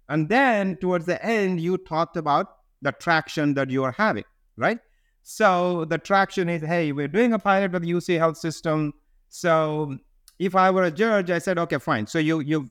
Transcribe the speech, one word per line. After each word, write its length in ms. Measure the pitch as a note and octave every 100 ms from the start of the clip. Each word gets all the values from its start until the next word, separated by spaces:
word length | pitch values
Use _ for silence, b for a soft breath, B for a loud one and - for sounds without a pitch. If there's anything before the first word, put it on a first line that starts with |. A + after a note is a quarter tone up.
| -
And 220 | D3+ D#3
then 480 | A#3 C#4 G#3+ G3 F3+
towards 260 | F3+ F3+
the 180 | E3+ F3
end, 380 | F#3 A3+ F#3+ F3+
you 160 | E3 F#3
talked 400 | - D#3+ E3+ F3
about 400 | D3+ D3 G3 _ _ _
the 120 | C#3+
traction 600 | - - D#3+ - - D3
that 140 | C#3 C3+
you 160 | C3
are 80 | C3
having, 320 | B2 G#3+ G#2 - _ _ -
right? 220 | C#3 A#3 _ _ _ _
So 600 | - - G#3+ F3+ F3+ F3
the 140 | D#3+ D#3+
traction 500 | - G3 F#3+ - E3+
is, 140 | E3+
"Hey, 280 | D#3 F3 D#3
we're 180 | C#3+ C#3+
doing 240 | F3 A#3+
a 40 | A3+
pilot 320 | G3+ G3 G3
with 120 | F3+
the 60 | E3+
U 120 | F3
C 140 | E3+
health 240 | E3+ E3 D#3
system." 540 | E3 D3+ E3+ D#3 D3+ - _ _ _
So 680 | - F3 D#3+ D#3 D3+ D3+ C3+ _ _ _ -
if 160 | F#3 F#3+
I 140 | F#3
were 140 | F#3+
a 60 | F3+
judge, 400 | D3+ A3+ G#3 F3+
I 80 | E3+
said, 200 | F3+ E3+
"Okay, 200 | E3+ D3+
fine." 300 | - C3 G#2+
So 100 | E3
you, 220 | D3+ D#3+
you, 280 | C#3+ D#3 C3